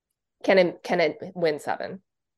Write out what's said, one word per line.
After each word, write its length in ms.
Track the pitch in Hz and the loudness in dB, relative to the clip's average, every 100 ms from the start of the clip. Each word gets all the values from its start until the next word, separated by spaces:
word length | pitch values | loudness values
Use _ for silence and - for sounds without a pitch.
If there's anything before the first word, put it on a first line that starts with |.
| _ _ _ _ | _ _ _ _
Can 140 | - 190 | 2 4
it, 260 | 175 - | 4 0
can 160 | - 180 | -4 0
it 180 | 156 - 190 | 0 -2 -10
win 260 | 180 165 147 | -2 -2 -2
seven? 400 | - - - 196 _ _ _ | -4 -6 -8 -12 _ _ _